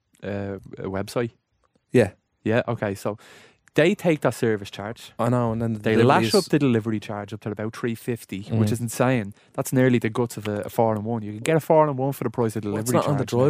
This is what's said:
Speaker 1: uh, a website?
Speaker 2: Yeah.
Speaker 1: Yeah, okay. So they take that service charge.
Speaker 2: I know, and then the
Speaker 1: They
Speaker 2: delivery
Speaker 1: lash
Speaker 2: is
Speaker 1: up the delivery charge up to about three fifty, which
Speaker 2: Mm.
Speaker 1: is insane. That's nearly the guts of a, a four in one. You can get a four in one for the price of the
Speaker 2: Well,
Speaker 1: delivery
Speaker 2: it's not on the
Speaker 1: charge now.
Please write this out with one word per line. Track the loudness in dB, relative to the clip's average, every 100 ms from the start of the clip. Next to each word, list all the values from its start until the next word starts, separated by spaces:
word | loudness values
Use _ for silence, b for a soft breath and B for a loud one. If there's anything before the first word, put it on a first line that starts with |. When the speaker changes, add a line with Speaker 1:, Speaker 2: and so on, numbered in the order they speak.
| _ _
Speaker 1:
uh, | -8 -6 -6 -10 -12 -12
a | -8
website? | -6 -4 -4 -4 _ _ _ _ _ _
Speaker 2:
Yeah. | 2 2 0 _ _
Speaker 1:
Yeah, | 0 0 0
okay. | -4 -4 -4
So | -6 -8 B B B B _
they | 2 2 2
take | 0 0
that | 0
service | 0 -2 -2 -6
charge. | -12 -12 -12 -18 -4
Speaker 2:
I | 0
know, | 0 0
and | -2
then | -4 -2
the |
Speaker 1:
They | 0
Speaker 2:
delivery | 4 6
Speaker 1:
lash | 4 4
Speaker 2:
is | 2
Speaker 1:
up | 2
the | 2
delivery | 4 2 0 -6
charge | -6 -10 -10
up | -10
to | -8
about | -6 -8
three | -6 -6 -6
fifty, | -6 -8 -6 -10
which | -4 2 2
Speaker 2:
Mm. |
Speaker 1:
is | 2
insane. | -4 0 2 2 -2 -12 b
That's | -8 -2
nearly | 4 4 4
the | 0
guts | -2 -4 -4
of | -6
a, | -4
a | -4
four | 0 2
in | 2 -2
one. | -6
You | -6
can | -6
get | 0 0
a |
four | 4 4 4
in | 2
one | -4
for | -2 -4
the |
price | 0 -2 0
of |
the | -4
Speaker 2:
Well, | -4
Speaker 1:
delivery | 0 0
Speaker 2:
it's | 2
not |
on | 0
the | 0
Speaker 1:
charge |
now. | 2